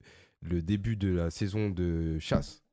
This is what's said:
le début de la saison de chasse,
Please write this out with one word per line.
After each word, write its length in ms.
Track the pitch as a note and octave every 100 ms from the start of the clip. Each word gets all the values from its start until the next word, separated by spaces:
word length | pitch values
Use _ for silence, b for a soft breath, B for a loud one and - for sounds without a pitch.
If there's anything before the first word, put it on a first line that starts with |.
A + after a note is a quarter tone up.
| - b b b
le 200 | E2+ F2
début 340 | E2 G#2 G#2 G#2+
de 140 | G2
la 160 | F2 E2+
saison 380 | - G2+ G#2+ G#2
de 480 | F2+ F2 E2 E2 D#2+
chasse, 440 | - - - - _